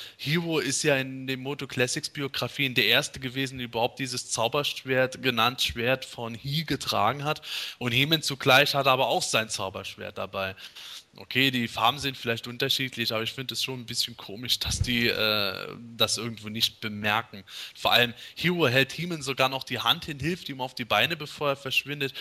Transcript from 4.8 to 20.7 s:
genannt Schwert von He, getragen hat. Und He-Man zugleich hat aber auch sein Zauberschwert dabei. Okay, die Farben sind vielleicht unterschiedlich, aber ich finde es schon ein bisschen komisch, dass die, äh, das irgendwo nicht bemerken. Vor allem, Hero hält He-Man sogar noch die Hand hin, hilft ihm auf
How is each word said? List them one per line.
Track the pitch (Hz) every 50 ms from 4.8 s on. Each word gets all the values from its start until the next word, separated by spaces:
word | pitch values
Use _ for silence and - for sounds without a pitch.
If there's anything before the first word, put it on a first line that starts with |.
| - 131 131 127 131 127 - 95
genannt | 123 135 123 110 113 120 131 -
Schwert | - - - 117 117 123 131 127 -
von | - - - 117 113 117
He, | 110 - 139 143 165 156
getragen | - 143 - - - 110 104 101 113 135 143 139
hat. | 151 156 - - - - - - - - -
Und | 123 123
He-Man | 117 131 143 156 165 156
zugleich | - - 139 - - 139 127 135 143 - -
hat | 139 135
aber | 135 127 127 131 113
auch | 151 180
sein | - - - 113 110 110
Zauberschwert | - - 98 95 98 98 98 - - - 101 98 -
dabei. | 104 98 95 104 98 95 95 95 - - - - - - - - - - _ -
Okay, | - - - - 127 135 135
die | 127 123 117 110
Farben | - - 110 120 147 143
sind | 135 135 131
vielleicht | - - 120 117 113 -
unterschiedlich, | 123 120 120 135 135 - - 135 123 - 117 113 127
aber | 113 110
ich | 113 110
finde | - 135 127 120 117
es | -
schon | - 135 131 123
ein | 117
bisschen | 113 123 - - - 117
komisch, | - - - 98 113 127 117 - -
dass | - - - -
die, | - 120 120 117 117 110
äh, | 92 92 110 110 107 107 101 95 95 95 95 95 95 104 117 117 117
das | 110 113 107 - -
irgendwo | 113 117 113 104 107 107
nicht | 107 113 - - - -
bemerken. | 113 110 104 104 104 107 104 113 117 - - 98 - - - - - - -
Vor | - - 98
allem, | 104 117 123 117 - - - - -
Hero | - - 170 180 170 156 123
hält | 120 135 135 -
He-Man | - - 165 180 170 151
sogar | 127 139 127 - 131 135
noch | 135 131 -
die | - 127 110
Hand | 117 117 135 175 -
hin, | 160 147 135
hilft | 135 165 185 - - -
ihm | 139 131
auf | 127 131